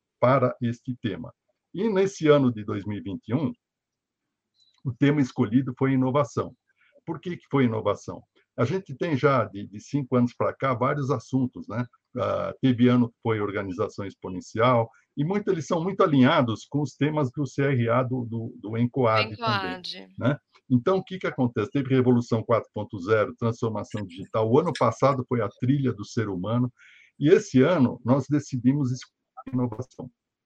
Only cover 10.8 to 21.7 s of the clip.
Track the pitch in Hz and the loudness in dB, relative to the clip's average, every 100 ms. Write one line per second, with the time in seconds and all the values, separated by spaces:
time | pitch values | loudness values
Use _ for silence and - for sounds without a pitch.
10.8 | 131 147 131 127 - 131 127 87 - 113 | -2 -2 -2 -4 -2 -2 -2 -6 -8 -8
11.8 | 123 _ _ 117 104 95 92 - 131 117 | -8 _ _ -6 -2 -2 -4 -2 0 4
12.8 | 123 123 117 - 117 110 101 101 98 87 | 4 4 2 -2 -4 -2 -2 -4 -6 -4
13.8 | 107 - 98 - 95 92 - 110 123 120 | -6 -6 -12 -12 -10 -10 -8 0 2 4
14.8 | 113 _ _ - 151 202 202 170 - 175 | 0 _ _ -6 -2 -2 -2 -4 -2 -4
15.8 | 175 190 185 143 127 165 123 104 - 143 | -2 0 2 6 6 4 2 -2 -4 -4
16.8 | 143 - 147 151 127 - 135 - 139 127 | -4 -2 -2 0 -2 -4 -6 -2 0 0
17.8 | 117 123 123 127 117 113 113 - 104 113 | 2 0 0 -4 -6 -8 -8 -12 -8 -2
18.8 | 123 139 117 110 107 107 226 98 185 185 | 0 2 2 2 0 -4 -2 -2 -4 -8
19.8 | 180 185 190 - 113 147 _ _ - 123 | -12 -16 -16 -4 -2 -2 _ _ -2 0
20.8 | 185 190 - 185 180 - 120 117 101 | 2 0 -2 -8 -6 -2 -2 -2 -2